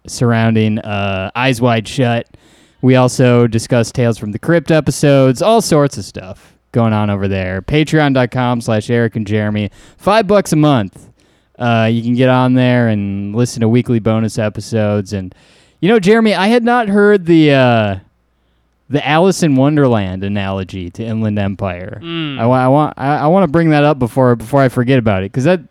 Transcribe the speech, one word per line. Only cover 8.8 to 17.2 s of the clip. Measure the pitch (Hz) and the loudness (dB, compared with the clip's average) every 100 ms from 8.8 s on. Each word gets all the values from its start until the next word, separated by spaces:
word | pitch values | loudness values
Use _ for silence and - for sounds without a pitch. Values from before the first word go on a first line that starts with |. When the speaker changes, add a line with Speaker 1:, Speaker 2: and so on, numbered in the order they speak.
| - | -2
Speaker 1:
Eric | 117 117 113 | -2 -2 -4
and | 101 | -4
Jeremy. | 107 107 107 104 - - _ | -2 -2 -4 -6 -8 -20 _
Five | - 220 190 | 0 0 2
bucks | 202 185 | 0 2
a | 156 | 2
month. | 151 135 95 - - _ _ _ _ - | 2 2 -2 -10 -20 _ _ _ _ -6
Uh, | 123 117 113 | -2 0 0
you | 117 | 0
can | 113 | 0
get | 123 127 | 0 2
on | 127 127 | 2 2
there | 127 123 123 117 | 2 2 2 2
and | 107 101 98 101 | 0 -4 -6 -6
listen | 107 123 123 | -2 -4 0
to | 113 | 0
weekly | 120 120 117 | 2 0 -2
bonus | 107 110 110 120 | 0 -2 -2 -2
episodes. | 107 107 - 110 104 104 95 | -4 -6 -6 -2 0 -2 -4
And, | 101 92 - _ _ _ _ | -8 -10 -16 _ _ _ _
you | 170 | 0
know, | 233 | 2
Jeremy, | 180 226 220 | 4 4 2
I | 175 196 | 0 2
had | 240 | 2
not | 233 247 220 | 2 0 0
heard | 202 202 208 | 2 4 4